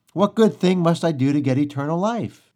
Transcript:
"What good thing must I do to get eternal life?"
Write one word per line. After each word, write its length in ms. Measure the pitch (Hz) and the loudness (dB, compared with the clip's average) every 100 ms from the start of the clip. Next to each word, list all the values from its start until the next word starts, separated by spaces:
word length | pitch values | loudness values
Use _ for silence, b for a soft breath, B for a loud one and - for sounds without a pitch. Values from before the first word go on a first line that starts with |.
| _ | _
"What 240 | 156 202 220 | -2 0 2
good 240 | 220 - | 2 2
thing 200 | 180 185 | 0 2
must 220 | 165 165 | 2 0
I 100 | 170 | -2
do 200 | 147 131 | 0 0
to 80 | 143 | 0
get 160 | 135 131 | 0 0
eternal 420 | 147 143 143 170 | -2 -4 -4 -2
life?" 500 | 202 233 110 - _ | -4 -4 -8 -12 _